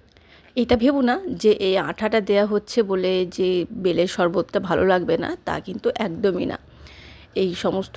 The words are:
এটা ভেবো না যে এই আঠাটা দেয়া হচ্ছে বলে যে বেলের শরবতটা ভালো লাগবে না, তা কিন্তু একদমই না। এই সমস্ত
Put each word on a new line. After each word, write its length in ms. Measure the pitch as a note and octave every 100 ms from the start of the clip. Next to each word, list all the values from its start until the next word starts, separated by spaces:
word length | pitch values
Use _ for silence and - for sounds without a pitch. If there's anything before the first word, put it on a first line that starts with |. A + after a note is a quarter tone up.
| _ _ _ - - -
এটা 180 | A#3 B3
ভেবো 180 | A#3+ C#4
না 120 | B3 C4 F#4+ E3+
যে 80 | G#3+ G#3 F#3+
এই 80 | F#3+ D3
আঠাটা 320 | F3 G#3+ A3+ G3
দেয়া 160 | G3+ G#3
হচ্ছে 260 | G#3 G#3 - G3
বলে 220 | F#3+ F#3 F#3 F3+ -
যে 120 | F#3 F3+ E3 -
বেলের 260 | F#3 E3+ F#3
শরবতটা 440 | - F3 F3 E3+ G3+ F#3+
ভালো 140 | - F#3
লাগবে 220 | F#3 E3 E3
না, 40 | E3+ F4
তা 100 | - D3+ F#3+
কিন্তু 220 | F#3+ - - G3+
একদমই 400 | E3 G3 F3+ -
না। 40 | - - - - - - - - -
এই 80 | F#3+ F3
সমস্ত 320 | F#3 F#3+ F#3+